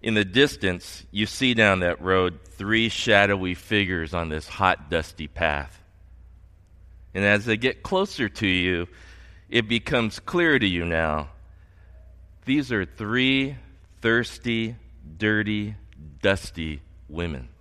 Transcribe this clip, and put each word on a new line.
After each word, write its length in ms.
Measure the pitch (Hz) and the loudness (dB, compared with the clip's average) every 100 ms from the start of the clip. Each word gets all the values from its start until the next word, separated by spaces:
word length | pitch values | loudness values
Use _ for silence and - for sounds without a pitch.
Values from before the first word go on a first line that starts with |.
In 120 | 110 | 0
the 100 | 107 | 0
distance, 800 | 98 98 143 - 98 90 - - - | 0 4 2 2 -2 -2 -8 -18 -10
you 140 | 101 104 | -4 -4
see 280 | - 135 | 0 0
down 260 | 117 107 95 | 4 4 4
that 200 | 87 85 | 2 -2
road 400 | 90 95 90 85 | 2 2 2 -2
three 460 | - - 98 110 113 | -20 -10 -2 0 0
shadowy 680 | - - 104 101 101 92 | -2 4 6 6 2 -2
figures 580 | 87 - 107 98 90 80 | -6 0 0 2 -2 -2
on 160 | 87 82 | -4 -4
this 200 | 78 - | -6 -8
hot, 420 | - 95 90 73 | 0 2 2 0
dusty 380 | 85 78 - 76 | -2 -2 -10 -12
path. 520 | - 82 73 69 - - - - - - - - - - - - - - | -2 -2 -2 -6 -16 -20 -20 -20 -20 -20 -20 -20 -20 -20 -20 -20 -20 -12
And 100 | 92 | -2
as 200 | 101 104 | 2 2
they 140 | 117 110 | 2 0
get 260 | 127 - | 0 -2
closer 440 | - 190 202 - 110 | -2 0 0 -2 -4
to 180 | - 202 | 0 0
you, 420 | 92 90 87 85 - - - - - - | 2 2 0 -2 -10 -20 -20 -20 -20 -2
it 200 | 117 110 | -2 0
becomes 500 | 117 - 139 113 - | -2 0 0 0 -4
clear 400 | - 180 170 139 | -4 0 2 4
to 80 | 104 | 2
you 180 | 87 | 0
now, 440 | 85 82 80 76 71 - - - - - - - - - - - | 0 0 0 -2 -6 -14 -20 -20 -20 -20 -20 -20 -20 -20 -20 -16
these 280 | - 139 131 | -2 0 0
are 120 | 113 | -2
three 720 | 92 - 107 120 131 135 135 135 - - - - | -2 -6 -4 0 2 0 -2 -8 -16 -20 -20 -4
thirsty, 760 | 113 117 117 - 120 113 113 117 - - - 80 | 0 2 0 -6 -4 -2 -4 -8 -18 -20 -20 -2
dirty, 600 | 107 107 104 104 104 104 - - 76 71 | 0 2 0 -2 -4 -10 -18 -20 -20 -2
dusty 580 | 101 98 - - 80 73 - - - | 0 0 -2 -8 -8 -8 -12 -20 -14
women. 420 | 76 85 69 62 - | -6 -6 -6 -12 -18